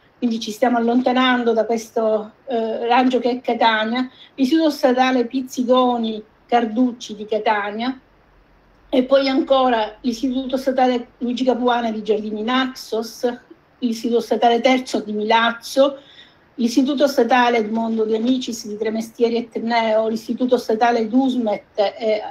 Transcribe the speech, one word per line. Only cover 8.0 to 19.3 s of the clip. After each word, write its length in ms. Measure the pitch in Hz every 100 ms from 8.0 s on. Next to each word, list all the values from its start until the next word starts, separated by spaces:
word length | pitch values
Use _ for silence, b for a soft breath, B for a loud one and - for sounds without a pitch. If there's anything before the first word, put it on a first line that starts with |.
| _ _ _ _ _ _ _ _ _
e 140 | 269
poi 260 | 254 269 269
ancora 680 | 269 - 269 254 233 214 -
l'Istituto 560 | 254 226 269 247 262 262
Statale 520 | 262 254 254 247 240 _
Luigi 260 | 240 247
Capuana 460 | 254 233 247 240 233
di 120 | 220
Giardini 400 | 214 208 214 214
Naxos, 880 | 220 254 262 - - 214 226 - 247 247 - - _ _
l'Istituto 380 | 247 226 240 233
Statale 400 | 220 226 240 233
Terzo 400 | 254 254 254 226
di 100 | 214
Milazzo, 880 | 208 214 226 233 226 - 269 277 B B B B B _
l'Istituto 540 | - 233 285 262 277 285
Statale 480 | 269 233 254 240 240
Edmondo 480 | 208 226 226 226
De 100 | 214
Amicis 540 | 220 233 262 247 226 208
di 80 | 208
Tremestieri 580 | 220 220 226 - 233